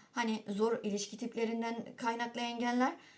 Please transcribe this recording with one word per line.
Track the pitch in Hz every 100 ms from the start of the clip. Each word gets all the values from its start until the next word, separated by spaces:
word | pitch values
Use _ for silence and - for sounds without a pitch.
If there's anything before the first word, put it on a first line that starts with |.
| -
hani | 247 233 214 -
zor | 202 226 233
ilişki | 214 202 - 220
tiplerinden | 233 233 226 226 233 233 - -
kaynaklı | 240 233 240 240
engeller | 240 233 240 247 269 339 -